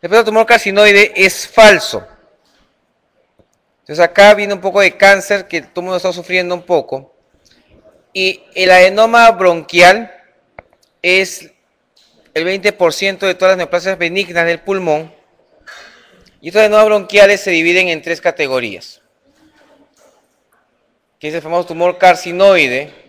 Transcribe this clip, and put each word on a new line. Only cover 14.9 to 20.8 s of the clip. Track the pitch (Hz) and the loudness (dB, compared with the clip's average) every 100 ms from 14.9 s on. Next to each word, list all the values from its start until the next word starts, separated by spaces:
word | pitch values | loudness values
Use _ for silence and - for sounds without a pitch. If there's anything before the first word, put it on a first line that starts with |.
| 151 160 _ _ _ _ _ - - - _ _ _ _ _ | -4 -6 _ _ _ _ _ -20 -20 -20 _ _ _ _ _
Y | 156 | -6
estos | 190 | 0
adenomas | 214 214 | 2 2
bronquiales | 214 214 190 202 202 202 | 2 0 -2 0 2 0
se | 196 | -2
dividen | 170 165 180 185 | -2 0 0 -2
en | 160 | -6
tres | 165 165 | -8 -6
categorías, | 180 170 147 131 117 92 - _ _ _ _ _ _ _ _ _ 277 _ _ _ _ _ _ _ _ _ | -6 -4 -4 -4 -6 -12 -20 _ _ _ _ _ _ _ _ _ _ _ _ _ _ _ _ _ _ _